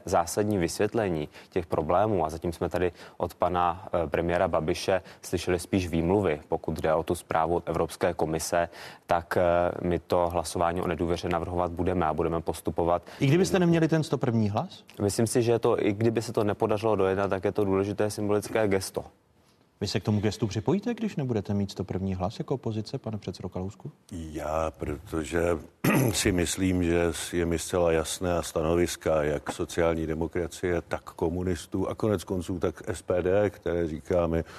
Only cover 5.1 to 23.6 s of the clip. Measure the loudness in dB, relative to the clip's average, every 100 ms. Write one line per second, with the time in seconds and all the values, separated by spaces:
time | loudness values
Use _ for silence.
5.1 | -16 -6 -4 0 0 2 0 2 2 4
6.1 | 4 2 0 -2 -6 -4 -2 2 2 0
7.1 | -4 -2 0 2 0 -2 -2 -2 -2 -2
8.1 | 0 -2 -2 -2 0 -2 -6 -18 -10 -2
9.1 | -2 0 2 4 4 2 0 0 -2 0
10.1 | 0 2 0 -4 0 0 0 -2 -2 -2
11.1 | -2 -2 -2 -2 -2 -2 -2 0 2 0
12.1 | 0 0 -2 -4 -6 -4 0 2 2 -2
13.1 | -2 2 4 4 4 4 4 4 2 0
14.1 | 0 0 2 2 0 -4 -8 -18 -2 0
15.1 | 2 2 4 4 4 4 2 2 2 2
16.1 | 2 -2 0 0 2 0 2 2 2 2
17.1 | 2 0 0 0 0 2 2 2 0 -2
18.1 | -2 0 0 0 0 2 2 0 -8 -10
19.1 | -12 _ _ _ _ _ -8 -4 -2 0
20.1 | 2 2 0 -2 -2 0 0 -2 -4 -4
21.1 | -2 -2 -2 -2 -2 -2 -4 -6 -4 -4
22.1 | -2 -4 -4 -6 -4 -4 -6 -6 -8 -8
23.1 | -8 -8 -10 -8 -8